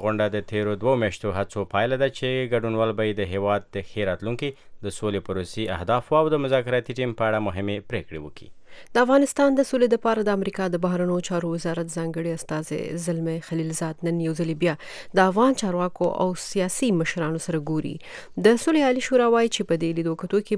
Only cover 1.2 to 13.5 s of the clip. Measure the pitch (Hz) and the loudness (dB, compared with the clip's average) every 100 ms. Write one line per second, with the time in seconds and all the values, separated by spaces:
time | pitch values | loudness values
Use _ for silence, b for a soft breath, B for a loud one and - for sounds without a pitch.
1.2 | 104 92 101 104 98 101 117 131 135 - | -2 -2 -2 -4 -2 0 0 0 -2 -2
2.2 | 127 131 127 120 113 110 110 107 107 104 | -4 -2 0 0 0 0 0 0 -2 -2
3.2 | 92 98 101 104 - 101 95 107 98 87 | -2 0 0 0 -2 -8 -8 -4 -2 -2
4.2 | 107 120 143 b b - 101 - 107 98 | -4 -4 -6 b b -10 -10 -4 -4 -2
5.2 | - 95 87 - 107 90 87 120 - 156 | -4 -4 -4 -6 -4 -4 0 0 2 2
6.2 | 156 151 135 131 120 123 117 127 123 110 | 4 2 2 0 2 0 0 -2 -4 0
7.2 | 110 107 104 87 101 104 - 107 - 80 | 2 2 0 -2 -4 -4 -6 -8 -6 -10
8.2 | 76 - - - B B B 233 247 277 | -12 -14 -18 -18 B B B 2 6 6
9.2 | 277 - 285 269 269 254 240 226 233 220 | 4 4 4 4 2 2 4 4 2 2
10.2 | 208 196 190 - 185 175 180 180 180 180 | 2 0 -2 -2 -2 0 0 0 0 0
11.2 | - 175 170 170 170 170 165 165 165 160 | -2 -2 -2 -2 -2 -4 -4 -6 -4 -4
12.2 | 170 160 - 156 160 151 - 170 170 165 | -4 -6 -4 -6 -4 -6 -6 -6 -4 -2
13.2 | 165 160 - | -2 -4 -4